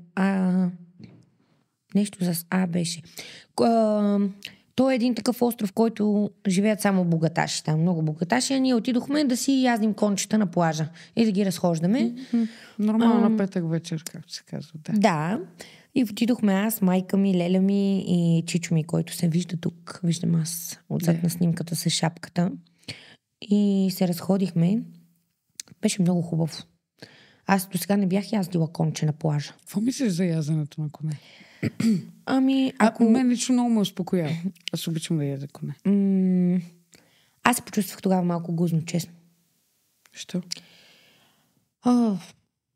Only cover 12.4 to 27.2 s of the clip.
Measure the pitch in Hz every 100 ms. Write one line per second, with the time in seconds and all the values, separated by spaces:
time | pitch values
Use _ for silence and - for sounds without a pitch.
12.4 | 220 - - - 208 220 233 214 208 220
13.4 | 196 190 165 160 170 160 - - - -
14.4 | - 143 147 156 156 214 202 160 160 233
15.4 | 381 - - - _ - 233 202 226 247
16.4 | 208 190 214 220 185 185 185 196 196 180
17.4 | 175 185 190 202 196 196 - 180 170 165
18.4 | 165 170 165 160 151 165 165 - 175 165
19.4 | 175 165 165 - - - 170 165 170 165
20.4 | 160 - - - - 147 165 165 170 -
21.4 | 175 165 165 165 170 - 160 - - -
22.4 | 175 175 - _ - - - - _ _
23.4 | - 202 202 196 190 185 185 175 - 196
24.4 | 190 170 170 220 - - _ _ _ _
25.4 | _ - - - 214 - 175 175 170 160
26.4 | 160 - - _ _ _ - -